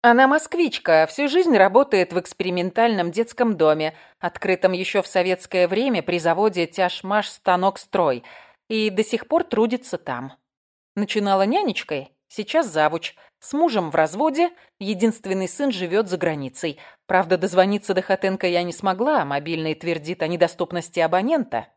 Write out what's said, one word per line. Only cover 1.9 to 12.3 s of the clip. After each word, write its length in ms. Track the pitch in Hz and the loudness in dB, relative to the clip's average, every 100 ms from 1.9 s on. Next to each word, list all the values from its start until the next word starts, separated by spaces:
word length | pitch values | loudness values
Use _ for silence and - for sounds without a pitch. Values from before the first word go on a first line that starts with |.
| 196 180 | 2 2
в 60 | 175 | -2
экспериментальном 880 | - - 185 180 180 180 233 208 170 | -6 -6 -4 -2 -2 2 2 2 -2
детском 460 | 170 233 - 233 185 | -2 -6 0 0 4
доме, 400 | 156 151 156 - - _ | 4 4 -2 -6 -20 _
открытом 520 | 175 - 190 185 185 | -8 -6 -2 0 0
ещё 300 | 185 185 208 | 0 -2 -2
в 60 | 185 | -2
советское 600 | 190 180 185 - 185 175 | -2 0 -2 -2 0 2
время 360 | 196 269 214 | 2 0 -2
при 160 | 156 175 | -2 -2
заводе 480 | 165 165 214 180 170 | 0 2 0 0 -4
«Тяжмаш 600 | - 180 - 190 208 202 | 0 -2 -2 -2 -2 -2
Станок 520 | - - 180 190 196 | -6 0 2 2 -2
Строй», 440 | - 190 165 123 - - - _ _ | -4 0 0 0 -8 -20 -20 _ _
и 220 | 220 214 | -2 -2
до 120 | 190 | -2
сих 240 | 214 226 - | -2 -4 -2
пор 160 | 320 | -2
трудится 540 | - - 226 240 - 175 | 0 0 0 -2 -6 -10
там. 360 | - 123 135 - _ _ _ _ _ - | -8 -10 -10 -18 _ _ _ _ _ -6
Начинала 460 | 208 214 202 196 | -4 -2 0 2
нянечкой, 680 | 196 330 381 196 - 147 135 _ | 2 0 -2 -4 -6 -8 -8 _
сейчас 400 | _ | _